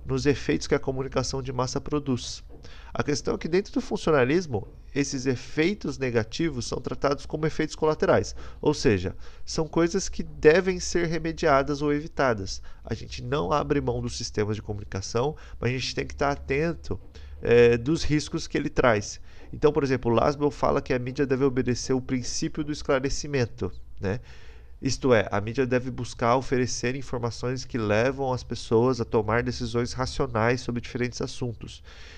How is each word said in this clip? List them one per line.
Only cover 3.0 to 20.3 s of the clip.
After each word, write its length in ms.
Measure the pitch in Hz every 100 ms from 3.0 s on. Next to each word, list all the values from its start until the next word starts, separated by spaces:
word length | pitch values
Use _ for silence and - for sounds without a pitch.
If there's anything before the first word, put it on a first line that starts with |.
questão 320 | - 147 -
é 40 | 214
que 100 | 190
dentro 240 | 180 202
do 80 | 277
funcionalismo, 840 | - 214 - 147 123 165 170 110 - - -
esses 320 | 139 139 139
efeitos 760 | 127 117 - - 165 208 165 131
negativos 680 | 131 117 107 - 165 127 113
são 140 | -
tratados 440 | - - 143 143
como 220 | - 156 156
efeitos 300 | - 156 -
colaterais, 580 | 156 156 180 123 - - - -
ou 140 | -
seja, 400 | 151 139 98 92 - - -
são 240 | - - 156
coisas 400 | - 165 190 -
que 160 | -
devem 560 | - - 151 170 185 180
ser 260 | - 180 170
remediadas 760 | 160 165 160 165 135 139 143
ou 140 | 147
evitadas. 680 | 147 160 - 135 110 95 - - -
A 80 | -
gente 300 | 113 123 -
não 300 | 123 143 175
abre 280 | 147 143 143
mão 200 | 131 123
dos 160 | 120 -
sistemas 400 | 117 - 104 104
de 60 |
comunicação, 760 | - 104 - 95 - 117 139 156 - -
mas 100 | 120
a 20 |
gente 200 | 127 127
tem 100 | -
que 100 | 135
estar 180 | - 143
atento, 680 | 143 - 139 165 156 - 92 - - - -
é, 380 | - 117 120 120
dos 240 | 120 165
riscos 460 | - 151 - 165 -
que 100 | 156
ele 100 | 151
traz. 520 | - 131 107 104 - - - -
Então, 200 | 113 147
por 120 | 151
exemplo, 260 | 139 131 120
o 40 |
Laszlo 360 | 117 147